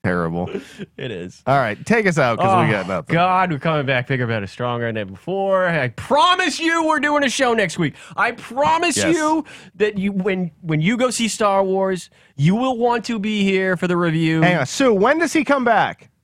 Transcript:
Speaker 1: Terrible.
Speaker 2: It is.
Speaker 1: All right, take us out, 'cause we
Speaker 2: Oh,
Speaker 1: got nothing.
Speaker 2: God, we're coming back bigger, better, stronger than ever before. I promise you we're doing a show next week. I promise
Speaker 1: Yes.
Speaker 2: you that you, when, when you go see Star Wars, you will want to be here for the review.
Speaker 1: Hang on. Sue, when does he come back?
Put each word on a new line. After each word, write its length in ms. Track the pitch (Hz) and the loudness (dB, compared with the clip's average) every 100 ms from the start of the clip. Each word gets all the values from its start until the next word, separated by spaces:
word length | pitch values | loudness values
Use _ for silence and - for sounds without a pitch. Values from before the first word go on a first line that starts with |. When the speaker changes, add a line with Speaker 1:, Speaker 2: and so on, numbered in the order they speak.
Speaker 1:
Terrible. 440 | 101 87 82 85 90 - - - 196 - | -2 -2 -2 -4 -6 -8 -12 -18 -18 -12
Speaker 2:
It 120 | 131 | -10
is. 320 | 95 90 - - | -10 -12 -10 0
Speaker 1:
All 100 | 139 | 0
right, 260 | 117 104 | 0 -4
take 220 | - 233 202 | -2 0 2
us 140 | 156 | 2
out, 180 | 127 113 | 0 2
'cause 80 | 185 185 | 2 2
we 60 | 160 | 2
Speaker 2:
Oh, 80 | - | 0
Speaker 1:
got 100 | 90 | -2
nothing. 240 | 92 - | -4 -2
Speaker 2:
God, 400 | 165 180 185 180 | 0 2 2 0
we're 60 | 143 | -2
coming 300 | 165 151 131 | -2 -2 0
back 180 | 127 127 | -2 -2
bigger, 220 | 131 120 | -4 -2
better, 180 | 113 98 | -4 -6
stronger 400 | - 123 120 117 | -6 -4 -4 -4
than 120 | 110 | -4
ever 120 | 98 | -8
before. 560 | 98 - 190 196 190 185 | -10 -8 -4 0 0 2
I 200 | 165 127 | 0 -2
promise 720 | - - 277 349 359 359 - | -6 0 4 4 4 0 -2
you 260 | 330 330 311 | 0 0 0
we're 140 | 302 | 0
doing 240 | 294 294 | 2 0
a 60 | 277 | 0
show 260 | - 254 226 | 0 0 2
next 240 | 190 165 | -2 -2
week. 160 | 151 - - 170 | -4 -4 -12 -4
I 180 | 220 | -2
promise 640 | 240 - 240 302 320 349 202 | -4 -10 -2 0 2 0 0
Speaker 1:
Yes. 180 | 202 339 | 0 0
Speaker 2:
you 300 | 311 320 - - - - | 2 0 -4 -18 -20 -4
that 200 | 208 208 | -2 0
you, 140 | 196 | -2
when, 400 | 196 196 185 180 _ | -2 -2 -2 -4 _
when 180 | 165 156 | -4 0
you 160 | 165 240 | 0 0
go 140 | 254 | 0
see 180 | - 226 | 0 -4
Star 360 | - 214 196 | 0 2 2
Wars, 480 | 196 190 190 185 - _ _ - | 2 0 0 -2 -8 _ _ 0
you 180 | 151 | 2
will 240 | 208 262 240 | 4 0 0
want 260 | 240 240 233 | 0 0 -2
to 120 | 226 | -4
be 240 | 208 214 | -2 0
here 340 | 196 190 190 180 | 2 2 0 0
for 100 | 180 | 0
the 100 | 175 | 0
review. 460 | 175 160 160 160 | 2 2 2 4
Speaker 1:
Hang 140 | 170 170 | 2 2
on. 60 | 131 | -2
Sue, 260 | - 269 | 2 2
when 240 | 202 220 320 | 4 4 2
does 160 | 330 | 2
he 100 | 330 | 0
come 200 | 277 277 240 | 0 0 4
back? 460 | 208 131 82 - _ | 2 2 -4 -18 _